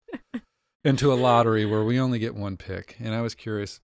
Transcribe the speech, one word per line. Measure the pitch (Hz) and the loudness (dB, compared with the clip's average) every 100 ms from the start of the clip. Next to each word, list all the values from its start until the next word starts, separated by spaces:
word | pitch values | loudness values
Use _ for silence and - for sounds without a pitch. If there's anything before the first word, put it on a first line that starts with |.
| - - _ 247 - _ _ _ | -16 -16 _ -14 -14 _ _ _
into | 151 135 143 | 0 2 2
a | |
lottery | 123 123 117 113 110 | 4 4 4 4 2
where | 107 107 | 2 0
we | 107 127 | 2 0
only | 131 120 | 0 -2
get | 113 | -4
one | 107 101 92 | -6 -8 -8
pick. | - 92 - - | -8 -10 -10 -12
And | 113 | -6
I | 113 | -4
was | 117 | -4
curious | - 113 107 101 - | -6 -8 -6 -6 -10